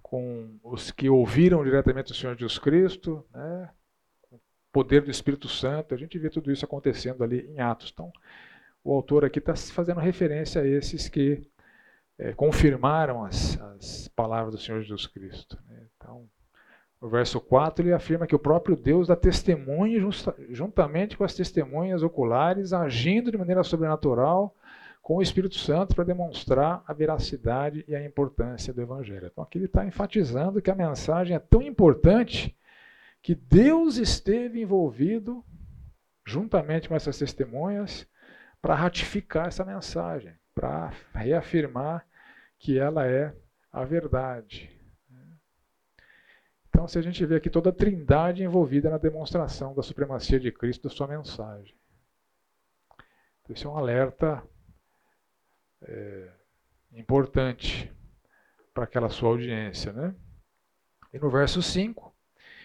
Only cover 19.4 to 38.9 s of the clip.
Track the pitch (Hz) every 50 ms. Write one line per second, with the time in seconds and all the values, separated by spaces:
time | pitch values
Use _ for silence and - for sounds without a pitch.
19.4 | - - 170 147 135 135 143 165 202 220 226 220 190 208 190 - - 190 - -
20.4 | 135 123 123 117 160 214 - - 160 143 151 170 202 214 - - 202 165 - -
21.4 | 180 - - 175 143 131 135 156 175 190 185 170 160 165 - - 127 113 117 127
22.4 | 151 170 185 196 196 180 185 175 170 143 120 117 123 165 196 233 247 240 220 202
23.4 | 180 175 185 185 175 - 170 160 160 156 156 151 - 143 120 117 131 151 175 190
24.4 | 202 196 _ _ _ - - - - - - _ - - 160 180 190 - - 190
25.4 | 185 190 - - - - 147 170 196 185 - - 175 180 175 175 175 165 - -
26.4 | - - 127 135 143 160 175 - - - 151 147 156 156 156 - - - 143 131
27.4 | - 113 120 131 143 147 147 156 - - 151 143 147 143 - - 143 131 - -
28.4 | 117 123 123 110 - - 123 120 120 120 131 139 131 104 98 95 87 87 - -
29.4 | - - - 175 190 185 - 180 202 190 - - 202 196 - 220 170 123 120 131
30.4 | 156 190 196 208 - 190 190 190 175 160 139 - - - 160 175 185 175 175 151
31.4 | - - - 226 277 285 233 - 180 160 131 - - 160 202 233 233 - - -
32.4 | - - - _ _ _ _ - - - - _ - - _ _ - - 170 -
33.4 | - - - 185 240 294 320 330 330 311 226 247 220 170 - - - 190 208 240
34.4 | 247 240 226 233 226 185 202 190 170 139 107 120 143 180 220 233 202 233 247 247
35.4 | - - - - - - - - - - - _ _ _ _ _ - 101 110 156
36.4 | 220 220 - 180 151 151 160 165 160 - 160 156 - 151 135 - 147 135 - -
37.4 | 135 113 117 135 160 196 208 202 208 - - - - _ _ _ _ - - -
38.4 | - - _ _ - 165 156 143 165 180